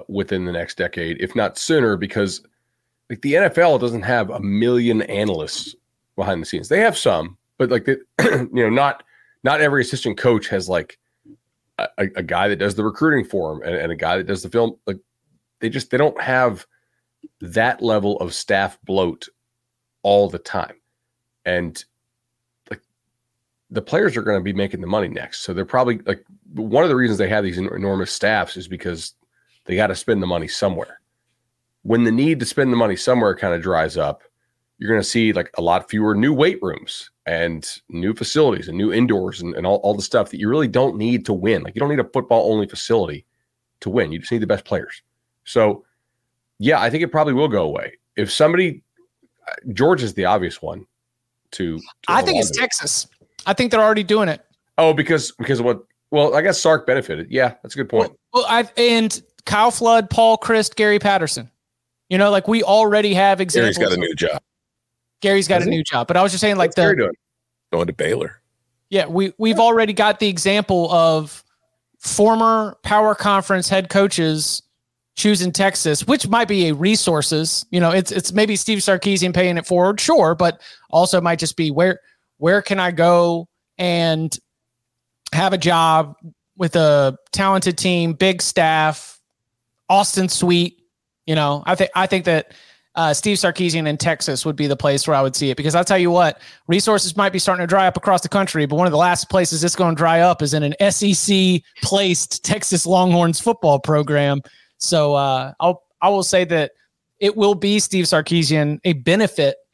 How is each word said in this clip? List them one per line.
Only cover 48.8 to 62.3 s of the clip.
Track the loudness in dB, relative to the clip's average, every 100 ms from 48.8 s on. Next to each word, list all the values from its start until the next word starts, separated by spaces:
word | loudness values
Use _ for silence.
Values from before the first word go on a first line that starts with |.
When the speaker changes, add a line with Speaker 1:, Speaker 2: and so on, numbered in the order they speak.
| _ _ _ _ _ _ -16
Speaker 1:
uh, | -12 -10
Georgia's | 0 2 2 0 -2
the | 0
obvious | 0 -2 -6
one | -12 -12 -18 _ _ _ _ _ _
to, | -8 -6 -6
to | -12 _ -2
Speaker 2:
I | 0
Speaker 1:
hold | 2
Speaker 2:
think | 0
Speaker 1:
on |
Speaker 2:
it's | -2
Speaker 1:
to. | -4
Speaker 2:
Texas. | -4 -4 -4 -6 -8 _ _ -6 -2
I |
think | 0 0
they're | 2
already | 4 2
doing | 0 0 0
it. | -4 _ _ _ 2
Speaker 1:
Oh, | 4
because, | 4 2 0 -2
because | -6 -2 0
of | 0
what? | -2 -6 _ _
Well, | 2 2 2
I |
guess | 2 2
Sark | 2 2 2
benefited. | -2 -2 -8 -4
Yeah, | 0 0 -2
that's | -12 -10
a |
good | -2
point. | 0 0 -6 _
Speaker 2:
Well, | -2
well, | 2
I, | 0 0 0
and | 2 2 0 -4 -12 _ -4
Kyle | 2 2
Flood, | 2 4 4 4
Paul | 4 4 4
Chryst, | 2 0 0 0
Gary | 2 4
Patterson. | 2 0 -2 -6 -12 _ _ _ _ _ _
You | 2
know, |
like, | 4